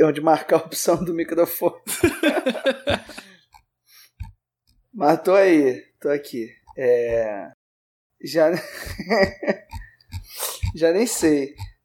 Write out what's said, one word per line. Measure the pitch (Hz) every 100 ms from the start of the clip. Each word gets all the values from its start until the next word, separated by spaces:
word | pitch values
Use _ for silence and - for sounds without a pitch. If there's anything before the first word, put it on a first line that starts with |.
onde | 156 139
marcar | 156 151 - 160
a | -
opção | - - 170
do | 175
microfone. | 165 165 165 170 - 175 -
<laughs> | - - 330 - 311 - 262 247 - 262 - - - - - - _ _ _ _ _ _ _ - - - _ _ _ _ _
Mas | 226 147 165
tô | 185
aí, | 190 190 165 139 120 - _
tô | 147
aqui. | 143 143 127 113 - _ -
É... | 127 123 120 117 110 101 80 - _ _ _ _ _ _
Já, | 143 151 160 170 - - - - - 214 196 - -
<laughs> | - - - - _ _ - - - - - -
já | 165 165
nem | 180 233
sei. | - 165 147 139 - - -